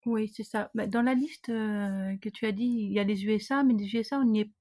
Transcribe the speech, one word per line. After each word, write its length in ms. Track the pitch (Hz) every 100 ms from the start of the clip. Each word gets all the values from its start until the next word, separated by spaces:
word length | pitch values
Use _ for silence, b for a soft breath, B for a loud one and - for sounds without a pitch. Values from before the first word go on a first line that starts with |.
| 240
Oui, 200 | 220 214
c'est 160 | - 208
ça. 260 | 214 208 220
Bah, 120 | 208
dans 160 | 233
la 100 | 240
liste, 380 | 254 294 - -
euh, 640 | 226 214 208 202 196 190 196
que 80 | 214
tu 160 | - 220
as 60 |
dit, 120 | 202 247
il 280 | 240 202 202
y 40 |
a 60 | 202
les 220 | 202 202
U 60 |
S 180 | 214 214
A, 120 | 269
mais 120 | 269 220
les 200 | 202 226
U 40 |
S 160 | 220 277
A, 60 |
on 40 | 247
n'y 160 | 214
est 100 | 214 -